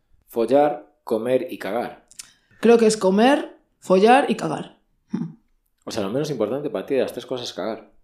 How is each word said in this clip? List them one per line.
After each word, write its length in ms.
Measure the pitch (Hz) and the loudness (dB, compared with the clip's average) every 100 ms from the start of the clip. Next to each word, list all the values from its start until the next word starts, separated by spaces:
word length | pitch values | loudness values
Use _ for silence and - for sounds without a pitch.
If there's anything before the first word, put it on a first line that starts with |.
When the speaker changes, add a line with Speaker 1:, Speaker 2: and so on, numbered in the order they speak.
| _ _ _ | _ _ _
Speaker 1:
follar, 580 | 117 113 139 147 - - _ | -4 2 2 2 -2 -12 _
comer 440 | - 113 120 127 107 | -6 -4 0 -2 -2
y 80 | 101 | -10
cagar. 480 | 95 113 98 - _ - - _ _ _ | -6 -6 -6 -12 _ -20 -20 _ _ _
Speaker 2:
Creo 180 | 220 233 | 4 6
que 80 | 220 | 4
es 100 | 214 | 2
comer, 640 | 190 196 247 302 - - _ _ | 0 4 4 2 -2 -14 _ _
follar 500 | - 185 220 262 - | 0 4 6 4 2
y 40 | 208 | -4
cagar. 420 | 165 143 - _ _ _ _ - 165 - _ _ _ _ | -6 -8 -12 _ _ _ _ -8 -8 -14 _ _ _ _
Speaker 1:
O 60 | - | -10
sea, 120 | 110 | -6
lo 80 | 98 | -4
menos 200 | 131 151 | -4 -4
importante 400 | 123 107 135 147 | -4 -4 -4 -6
para 160 | 98 - | -8 -4
ti 80 | |
de 80 | 135 | -2
las 100 | 101 | -2
tres 140 | 120 - | -6 -10
cosas 220 | 127 117 | -10 -8
es 40 | |
cagar. 360 | - 104 110 - _ | -8 -8 -8 -14 _